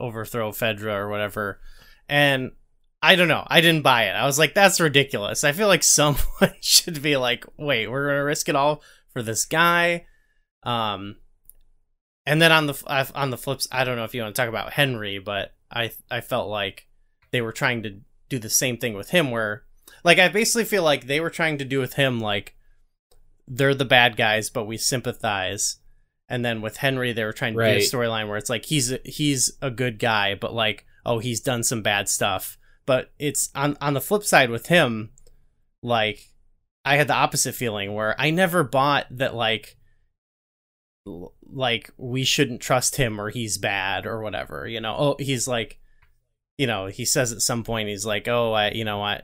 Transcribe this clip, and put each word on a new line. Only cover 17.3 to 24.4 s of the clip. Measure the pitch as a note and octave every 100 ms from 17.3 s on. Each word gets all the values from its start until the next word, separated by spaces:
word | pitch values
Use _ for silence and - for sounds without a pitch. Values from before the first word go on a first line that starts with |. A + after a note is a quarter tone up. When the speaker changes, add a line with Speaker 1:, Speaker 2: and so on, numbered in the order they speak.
Speaker 1:
they | C3
were | A2+
trying | - C3+ A#2+
to | G#2+ G2 - _ -
do | C3
the | G#2+
same | - C3 A#2
thing | B2
with | G2+ G2+
him, | F3+ D3
where, | A#2 A2 G#2 - - - -
like, | F3 E3+
I | F3+
basically | F#3 A3+ A#3
feel | F#3+ G#3
like | E3 C3+ B2+
they | D3
were | E3
trying | - E3 D3
to |
do | C3+ C3+
with | B2+
him, | - C3+ A#2+
like, | G#2+ G2+ - - _ _ _ _ _ - - _ -
they're | B2+ C#3 C#3
the |
bad | B2+ B2+ A#2+ A2
guys, | A2+ A2